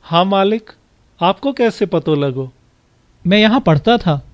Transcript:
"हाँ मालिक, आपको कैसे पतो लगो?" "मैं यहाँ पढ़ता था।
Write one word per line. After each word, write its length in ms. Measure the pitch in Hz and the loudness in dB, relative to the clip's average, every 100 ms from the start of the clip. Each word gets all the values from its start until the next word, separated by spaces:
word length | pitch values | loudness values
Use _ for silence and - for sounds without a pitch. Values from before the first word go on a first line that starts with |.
"हाँ 220 | - 165 190 | 0 0 2
मालिक, 440 | 196 196 226 220 - _ _ _ _ | 2 0 -2 -8 -20 _ _ _ _
आपको 320 | 175 196 277 | -2 -2 -6
कैसे 320 | 269 233 - 196 | -2 -2 -2 -4
पतो 300 | 170 160 151 | -2 -2 -2
लगो?" 360 | 139 127 131 _ _ _ _ _ _ _ 170 | -2 -6 -10 _ _ _ _ _ _ _ 0
"मैं 100 | 208 | 2
यहाँ 220 | 214 247 | 2 2
पढ़ता 380 | - 151 - 240 | 2 0 2 0
था। 280 | 175 143 - | 0 -4 -6